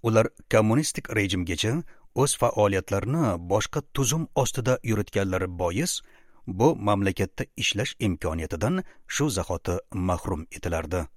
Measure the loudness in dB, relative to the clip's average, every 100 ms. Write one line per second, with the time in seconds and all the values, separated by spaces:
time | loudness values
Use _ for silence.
0 | 4 4 4 _ 2 4 6 4 2 -4
1 | -4 0 0 0 -2 -2 0 0 -4 -16
2 | -10 0 0 2 0 4 4 2 0 -2
3 | 0 0 0 0 0 0 0 -4 -6 -2
4 | 0 0 0 0 0 0 0 0 0 -2
5 | 0 -2 0 0 -2 -2 -2 0 -2 -4
6 | -10 -20 -20 -18 -10 2 2 4 0 2
7 | 2 0 -2 -4 -10 -4 -4 -2 -4 -2
8 | -2 0 -2 -4 -6 -2 0 -2 -4 -16
9 | -8 -2 0 0 -2 -4 -2 -4 -4 -4
10 | 0 0 -2 -6 -6 -10 -4 -4 -2 -4
11 | -4